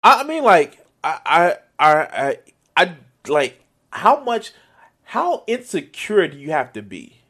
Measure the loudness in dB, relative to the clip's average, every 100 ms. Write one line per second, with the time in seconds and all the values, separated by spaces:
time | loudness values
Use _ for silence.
0 | 6 4 0 -2 4 4 2 _ _ _
1 | -8 -6 0 2 2 -2 _ 2 4 4
2 | 0 -4 -4 -6 _ _ _ 0 0 -2
3 | _ _ -4 -2 -2 _ _ _ _ -2
4 | 2 2 -2 -8 -8 _ _ _ _ _
5 | _ -6 -4 -4 -6 -8 -6 -10 -10 -16
6 | -2 0 0 -6 -6 -4 -4 -10 -16 -18
7 | -20 _